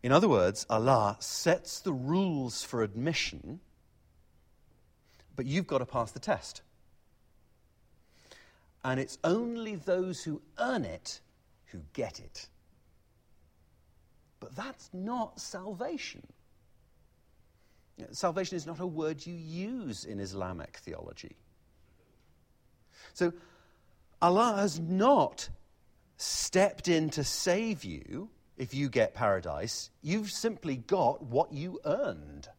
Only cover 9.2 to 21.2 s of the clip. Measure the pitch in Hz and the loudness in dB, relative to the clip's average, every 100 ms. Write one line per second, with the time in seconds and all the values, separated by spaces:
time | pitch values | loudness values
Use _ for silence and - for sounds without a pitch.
9.2 | 160 196 240 233 220 202 170 180 185 175 | 2 2 0 -4 -6 -6 0 0 0 -4
10.2 | - 151 - - 240 247 107 80 - - | -6 -8 -10 -2 0 0 -2 -6 -10 -14
11.2 | _ _ _ _ _ 90 73 - 110 - | _ _ _ _ _ -16 -12 -6 -6 -6
12.2 | - - - _ _ _ _ _ _ _ | -16 -16 -18 _ _ _ _ _ _ _
13.2 | _ - _ _ _ _ _ _ _ _ | _ -20 _ _ _ _ _ _ _ _
14.2 | _ _ - 131 254 - - 185 196 247 | _ _ -16 -12 -12 -14 -14 -10 -6 -4
15.2 | 220 - - 190 185 185 262 330 - 50 | -4 -8 -12 -10 -10 -8 -6 -6 -8 -12
16.2 | - - _ _ _ _ _ _ _ _ | -20 -20 _ _ _ _ _ _ _ _
17.2 | _ _ _ _ _ _ _ - - - | _ _ _ _ _ _ _ -18 -14 -2
18.2 | 180 170 185 180 147 160 185 156 156 160 | 0 0 -2 -4 -6 -6 -6 -2 -2 -4
19.2 | 170 170 160 165 196 254 175 104 - 101 | -10 -12 -10 -6 -6 -6 -8 -8 -8 -8
20.2 | 98 95 92 90 - - - 80 80 - | -6 -6 -6 -6 -10 -14 -12 -12 -12 -14